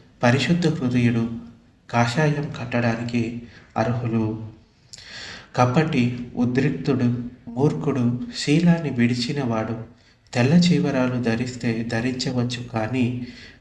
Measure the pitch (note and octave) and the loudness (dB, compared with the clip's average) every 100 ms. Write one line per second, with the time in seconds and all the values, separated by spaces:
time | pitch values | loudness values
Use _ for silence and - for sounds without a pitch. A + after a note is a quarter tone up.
0 | - _ A#2+ - - E3+ D#3+ - B2 B2 | -20 _ 2 4 2 2 2 0 0 2
1 | A#2+ A2+ A#2 - - - _ _ - A#2+ | 2 2 -2 -6 -12 -20 _ _ -2 2
2 | A#2+ D#3 D3+ C#3+ - - A#2+ A#2+ A#2 A2+ | 2 2 2 0 -4 -8 -4 0 0 -2
3 | A#2 A#2+ A2+ A#2 - - - A2+ A#2 A#2+ | -2 -2 -2 -6 -14 -20 -8 -2 0 0
4 | A#2 A2+ G#2+ A2 - - _ _ _ - | -2 -2 -2 -4 -10 -16 _ _ _ -20
5 | - - - - - - B2 D#3 D#3 C#3 | -18 -16 -16 -16 -6 2 2 4 2 2
6 | A#2+ - - - B2 B2 D3+ - D3+ A#2+ | 0 -2 -8 -2 0 2 0 0 -2 0
7 | A#2+ A#2+ - - - A#2+ D3 D3+ D3+ B2+ | 0 0 -6 -12 -10 0 0 0 -2 0
8 | A#2+ A#2+ - - D3 D#3 F3 E3 C#3+ A#2+ | 0 -2 -6 -6 0 4 4 4 0 0
9 | A#2 A#2+ C3 C#3+ B2+ A2+ A2+ A#2 - - | 2 2 -2 -2 -2 -2 -4 -6 -10 -18
10 | _ _ _ B2 B2+ F3 F3 C#3+ C#3+ C3 | _ _ _ 2 6 6 6 4 2 0
11 | B2+ B2 A#2 A2+ B2 - A#2+ A2+ A2 A2+ | 0 0 0 0 -4 -4 -2 -2 -2 -2
12 | B2+ B2+ C#3+ B2 A#2+ - - A2+ G#2+ C3 | -2 -4 -2 -2 -2 -4 -6 -4 -2 0
13 | A#2+ B2 - - - - | 0 0 -8 -14 -20 -20